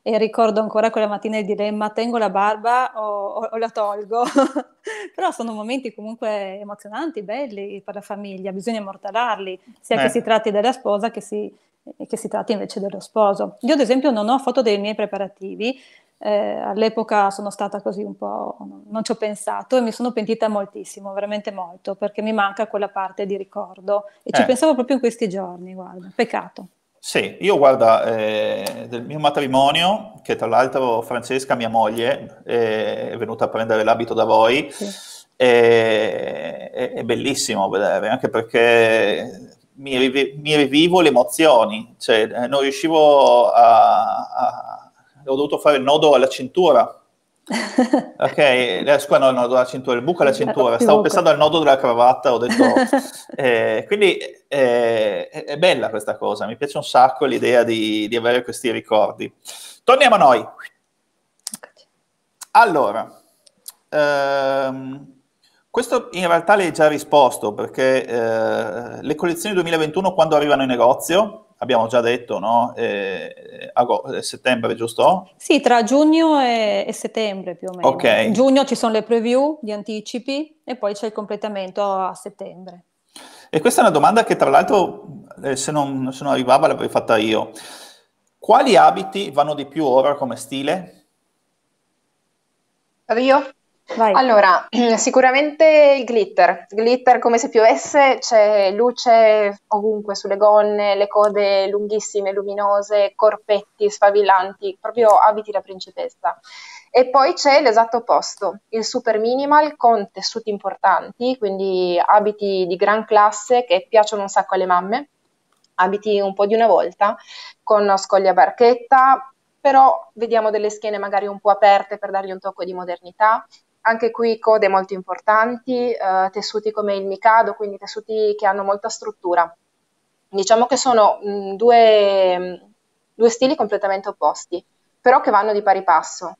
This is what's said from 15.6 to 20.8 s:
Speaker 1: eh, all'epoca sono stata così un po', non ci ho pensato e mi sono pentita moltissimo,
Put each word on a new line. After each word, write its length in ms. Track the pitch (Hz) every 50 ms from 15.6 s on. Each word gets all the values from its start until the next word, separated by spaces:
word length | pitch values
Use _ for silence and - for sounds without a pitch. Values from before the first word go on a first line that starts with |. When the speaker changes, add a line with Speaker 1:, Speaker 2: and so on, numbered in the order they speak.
| 214 240 262 262 _ _ _ _ _ _ _ _
Speaker 1:
eh, 100 | - 214
all'epoca 1000 | 208 202 214 208 208 - - - 202 202 220 220 220 233 220 220 220 208 202 196
sono 200 | 196 - 208 202
stata 300 | 196 - 208 202 196 202
così 200 | - - 196 196
un 140 | 208 202 196
po', 400 | 190 208 202 208 220 214 220 - _ 208 196 202 196 - 208
non 160 | 208 220 214
ci 80 | -
ho 40 | 233
pensato 600 | - 220 214 208 202 - - 208 202 196 _ 262
e 40 | 254
mi 100 | 240 226
sono 200 | 214 - 240 247
pentita 360 | 240 233 214 208 226 220 226 220
moltissimo, 640 | 214 202 202 202 _ 214